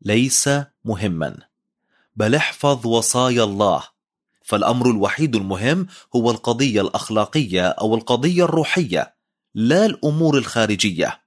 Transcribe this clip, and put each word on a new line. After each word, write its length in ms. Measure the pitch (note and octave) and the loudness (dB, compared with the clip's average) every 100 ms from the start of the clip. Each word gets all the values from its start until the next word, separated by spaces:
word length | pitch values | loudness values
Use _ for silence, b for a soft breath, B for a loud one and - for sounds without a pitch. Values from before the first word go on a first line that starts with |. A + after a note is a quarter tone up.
ليس 480 | G#2 A2 C3 - C#3+ C#3+ C#3 _ | -2 0 2 0 0 -2 -4 _
مهما، 520 | A2 G2 G#2 E2 D2 - - _ _ _ _ _ _ - | -8 -4 -4 -4 -6 -8 -20 _ _ _ _ _ _ -2
بل 180 | G#2+ | 0
احفظ 520 | D3 D#3 - C#3+ C3 A#2 | 0 -2 -2 0 0 0
وصايا 580 | A#2 A2 B2+ B2+ A#2+ | 0 2 0 2 2
الله." 380 | G#2+ G2 G2+ D2 - _ _ _ _ _ | 0 2 2 2 -4 _ _ _ _ _
فالأمر 480 | - G#2+ G#2 B2 B2 | -4 0 0 2 2
الوحيد 460 | A2 G2 - D#3 A2+ | 2 0 0 -2 0
المهم 500 | F#2+ F#2 A#2+ F3 F#3 B B A#2+ | -2 -4 -2 -2 -4 B B 0
هو 140 | A#2 | 0
القضية 500 | A2 A#2+ A#2+ C#3 G#2 | 0 -2 0 0 0
الأخلاقية 880 | F#2+ - - G#2+ G#2 D#3 A2 F2+ F2+ | 0 -2 -2 -2 0 -2 -2 0 0
أو 260 | - A2 | -2 0
القضية 500 | A2+ A2 A#2+ D#3 F3 | -2 0 0 0 2
الروحية، 680 | E3+ D#3+ - F#3 D#3 E2 A#1 _ _ _ _ | 2 0 0 -2 -2 -2 -4 _ _ _ _
لا 320 | G#2+ A#2 E3+ A3 | -2 2 2 2
الأمور 520 | A#2 D3+ D3+ D#3+ C#3+ | 0 -2 0 2 2
الخارجية. 800 | A2+ A#2 G#2+ G2+ G#2+ E2+ D2 - | 0 -2 0 0 -2 -2 -4 -6